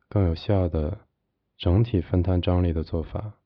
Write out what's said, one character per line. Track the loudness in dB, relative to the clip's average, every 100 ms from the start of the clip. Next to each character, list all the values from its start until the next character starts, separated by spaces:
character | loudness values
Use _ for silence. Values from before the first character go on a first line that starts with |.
| _
更 | 0 0
有 | 0
效 | -2 0 0
的 | -2 -4 -6 _ _ _ _ _ _
整 | 2 2
体 | 4 0
分 | 0 0
摊 | 2 0
张 | 2 2
力 | 2
的 | 0
做 | -4 -6
法。 | -6 -8 -10 -14